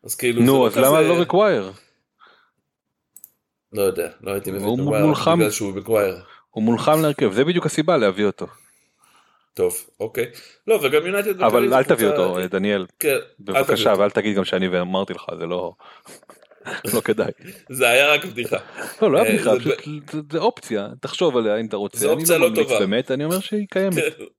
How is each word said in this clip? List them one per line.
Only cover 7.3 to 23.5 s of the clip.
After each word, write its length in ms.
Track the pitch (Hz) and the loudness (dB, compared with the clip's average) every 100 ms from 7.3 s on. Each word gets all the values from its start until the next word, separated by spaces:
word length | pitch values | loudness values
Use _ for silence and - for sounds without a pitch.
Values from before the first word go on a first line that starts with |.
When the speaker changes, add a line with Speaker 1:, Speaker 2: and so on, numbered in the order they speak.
Speaker 2:
זה 120 | 98 | 2
בדיוק 220 | 147 175 156 | 0 0 -2
הסיבה 300 | - 156 160 | -2 0 2
להביא 280 | 104 92 | 2 0
אותו. 220 | 104 - 92 - _ _ _ _ _ _ _ _ _ | -2 -2 -14 -16 _ _ _ _ _ _ _ _ _
Speaker 1:
טוב, 200 | - 90 - - _ | -2 -2 -2 -12 _
אוקיי. 260 | 107 - - - - _ - | -6 -4 -6 -8 -20 _ -2
לא, 120 | 220 | 0
וגם 240 | 131 151 170 | 2 0 0
יונייטד 360 | 202 208 185 | -2 -2 0
Speaker 2:
אבל 240 | 117 117 - | 2 4 4
Speaker 1:
בכללי 100 | 131 | 2
Speaker 2:
אל 60 | |
Speaker 1:
זה 60 | 131 | 2
Speaker 2:
תביא 200 | - 107 | 2 2
Speaker 1:
קבוצה 140 | 98 | 2
Speaker 2:
אותו, 260 | 90 90 92 | 0 -2 -2
דניאל. 380 | 95 101 101 90 _ | -2 0 -2 -4 _
Speaker 1:
כן, 100 | 151 | -2
אל 120 | 131 - _ | -2 -4 _
תביא 100 | 101 113 | -4 -2
Speaker 2:
בבקשה, 300 | 135 117 113 | 0 2 2
Speaker 1:
אותו. 100 | 98 | 4
Speaker 2:
ואל 80 | 101 | 2
תגיד 260 | 113 104 98 | 2 0 -2
גם 80 | |
שאני 240 | 92 92 92 | -2 -2 0
ואמרתי 440 | 90 90 95 98 | -2 -2 -4 -4
לך, 100 | 90 - 85 | -8 -10 -10
זה 80 | 85 | -6
לא, 260 | 90 87 - - - - - _ | -6 -8 -12 -20 -20 -20 -20 _
<laughs> 600 | - _ _ - - - | -20 _ _ -14 -10 -4
לא 60 | 110 | -2
כדאי. 300 | - 110 - - 92 - | 0 -2 -2 -6 -20 -20
Speaker 1:
<laughs> 220 | - 131 | -16 -2
זה 100 | 123 | 2
היה 200 | 123 143 | 4 4
רק 100 | 147 | 0
בדיחה. 320 | - 117 113 98 - - - - | -2 -10 -6 -6 -6 -14 -14 -2
Speaker 2:
לא, 80 | 214 | 2
לא 60 | 131 | 4
היה 80 | 113 | 2
Speaker 1:
אה, 60 | |
Speaker 2:
בדיחה, 220 | 107 113 | 2 2
Speaker 1:
זה 40 | 120 | 2
Speaker 2:
פשוט 140 | 120 | 0
Speaker 1:
ב- 380 | - 151 151 143 | -4 -6 -14 -10
Speaker 2:
זה, 60 | 156 147 | -10 -6
זה 60 | 160 | -2
אופציה, 500 | 214 - - 107 104 123 | -2 -4 -8 -6 -6 -10
תחשוב 360 | 139 - 175 123 | -12 -2 0 2
עליה 200 | 110 107 | 0 -2
אם 60 | 113 | -4
אתה 100 | 101 | -6
רוצה. 220 | 101 - | -6 -2
Speaker 1:
זה 80 | 101 | 0
Speaker 2:
אני 80 | |
Speaker 1:
אופציה 240 | 156 165 165 | 0 2 2
Speaker 2:
לא 60 | |
Speaker 1:
לא 60 | 170 | 2
Speaker 2:
ממליץ 180 | 135 - | 0 0
Speaker 1:
טובה. 100 | 110 | 0
Speaker 2:
באמת, 300 | 95 110 - | 0 -2 -2
אני 140 | 131 | -4
אומר 160 | 151 185 | -2 -4
שהיא 260 | - | -4